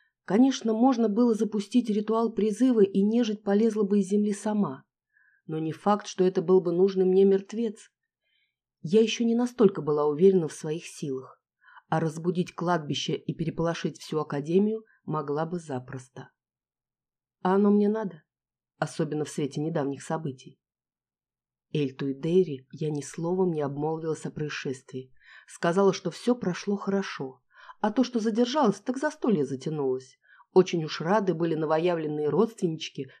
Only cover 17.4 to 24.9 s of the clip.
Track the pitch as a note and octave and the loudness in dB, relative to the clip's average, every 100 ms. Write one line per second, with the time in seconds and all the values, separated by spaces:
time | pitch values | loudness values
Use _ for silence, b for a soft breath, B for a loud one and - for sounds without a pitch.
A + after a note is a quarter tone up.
17.4 | F3+ G3 G#3 G#3 G#3 A3 G#3 - _ _ | 0 4 4 4 4 0 -4 -10 _ _
18.4 | _ _ _ - D3 - D#3 D3+ D3 - | _ _ _ -10 -8 -4 -4 -4 -6 -6
19.4 | C#3 C#3 D#3 E3 C#3 C#3 - D#3+ D3+ C3 | -6 -4 -4 -4 -4 -6 -8 -8 -8 -12
20.4 | D3+ _ _ _ _ _ _ _ _ _ | -18 _ _ _ _ _ _ _ _ _
21.4 | _ _ _ D#3 C#3 C3+ C#3 C3+ D#3+ F3+ | _ _ _ -4 -4 -4 -6 -4 2 2
22.4 | F3 C3 - C#3 D3+ D3 C3 - E3 F#3 | 2 -2 -12 -8 -6 -6 -8 -6 -4 0
23.4 | F#3 D#3 C#3+ C#3+ D#3 D#3+ D#3+ D3+ D3+ - | 0 0 -4 -4 -4 -4 -6 -6 -8 -8
24.4 | D3+ - D3+ B2+ - | -8 -6 -8 -8 -10